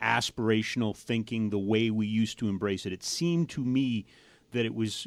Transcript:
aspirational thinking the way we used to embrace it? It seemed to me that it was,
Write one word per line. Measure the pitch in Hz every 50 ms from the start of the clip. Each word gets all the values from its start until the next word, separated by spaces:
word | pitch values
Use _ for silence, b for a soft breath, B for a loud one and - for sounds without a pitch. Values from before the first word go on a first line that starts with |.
aspirational | 113 113 117 120 - - - - 110 110 110 110 107 - - 127 113 107 98
thinking | - - - 117 113 107 - 120 113 110 104
the | 104 101
way | 98 101 110 110 113 113
we | 107 110 104
used | 104 110 113 113 - - -
to | 117 104
embrace | 98 90 104 101 98 92 -
it? | 98 92
It | - -
seemed | - - - 170 170 170 170 160 -
to | - 143
me | 127 127 127 135 135 127 117 107 95 b b b b b b b b _
that | 120 120 117
it | 113 113
was, | 113 110 107 - - -